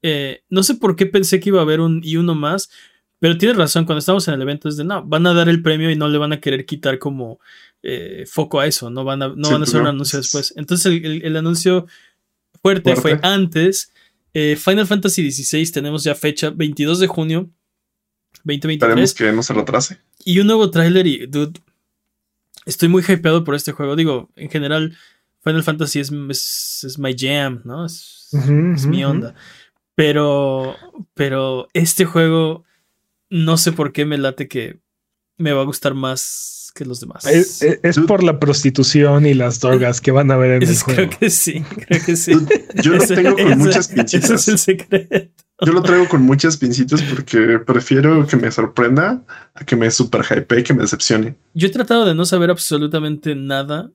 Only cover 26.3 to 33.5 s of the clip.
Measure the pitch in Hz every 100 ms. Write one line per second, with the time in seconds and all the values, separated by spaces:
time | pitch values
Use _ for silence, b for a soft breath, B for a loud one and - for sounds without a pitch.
26.3 | 139 - - - - 131 135 135 127 131
27.3 | 143 135 123 113 135 170 165 - - -
28.3 | 147 131 147 170 165 135 151 139 151 -
29.3 | - b b b b _ - 151 147 147
30.3 | 139 139 135 131 - 359 320 190 - 139
31.3 | 135 135 131 - 170 165 - 175 165 165
32.3 | 160 160 165 _ _ _ _ _ _ _
33.3 | 180 160